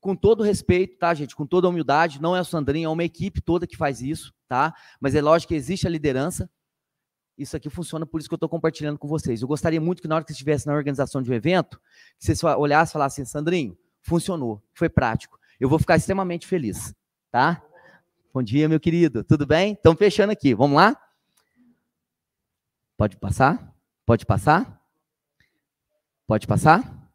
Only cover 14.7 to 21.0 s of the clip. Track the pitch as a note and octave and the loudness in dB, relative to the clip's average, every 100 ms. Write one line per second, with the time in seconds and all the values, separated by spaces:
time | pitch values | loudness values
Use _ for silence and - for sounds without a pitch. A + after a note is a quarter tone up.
14.7 | - E3 - B2+ A2 - _ _ _ C3 | -4 0 0 0 -4 -8 _ _ _ 0
15.7 | D#3 - D#3+ D#3 F#3+ F#3 E3+ - F#3 A#2+ | 2 4 2 2 -2 -2 -6 -4 -4 -4
16.7 | F2+ - - _ _ _ B2 C#3 F3 _ | -6 -12 -18 _ _ _ 0 0 0 _
17.7 | _ - _ _ _ _ C3+ A#2+ C3 D#3 | _ -20 _ _ _ _ -6 -2 0 2
18.7 | D#3+ - E3 E3 A#2 G2 D3+ C#3+ D#3 G3 | 2 2 2 2 0 0 0 2 2 2
19.7 | G#3 - D#3+ G3+ F#3 G3 G#3 C#3+ G#2+ C#3+ | 4 4 6 2 4 0 2 0 2 4
20.7 | C#3+ G3 C#4+ | 6 4 4